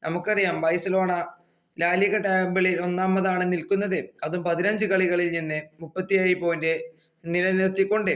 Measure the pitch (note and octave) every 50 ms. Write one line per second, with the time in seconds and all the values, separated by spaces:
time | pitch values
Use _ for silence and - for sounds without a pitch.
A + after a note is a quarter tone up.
0 | - D#3+ E3 F3 F3 G#3 G#3+ G3+ G3 F3+ E3+ D#3+ D#3 D#3+ E3+ F3+ F3 G3+ F#3 F#3+
1 | F#3 F3+ F3+ F3 E3+ - - _ _ _ _ _ _ _ _ - E3 F3 F3+ F#3+
2 | G3 G3+ F3+ G#3+ G3 G3 F#3+ F#3 F#3 F3+ F3+ F#3 F#3 F#3 F#3 E3 F3 F3+ F3+ F3+
3 | F#3 F#3+ F#3+ F#3+ F#3+ G3 F#3 F3+ F3+ F3+ F3+ E3+ D#3 - G3+ G3 G3+ G3+ F#3 E3
4 | C3+ - - _ - D#3 D#3 F3+ E3 F3 E3+ E3 F3 G3+ G#3+ G#3+ G#3 - G3 F#3+
5 | F#3+ F3 F3+ F3 F3 F3 E3+ E3+ D#3+ D#3 D#3 D3+ D3+ - _ _ E3 D3+ - F#3
6 | F#3+ F#3+ G3 F#3+ F#3 F#3 F3+ F3 E3+ F3 E3+ D#3+ D#3 D#3+ E3 D#3+ - - - _
7 | _ _ _ _ _ E3 E3+ F3 F3+ F#3 F#3+ F#3+ F#3+ F#3+ F#3+ F#3+ G3 G3 G#3 G#3+
8 | G#3 F#3+ D#3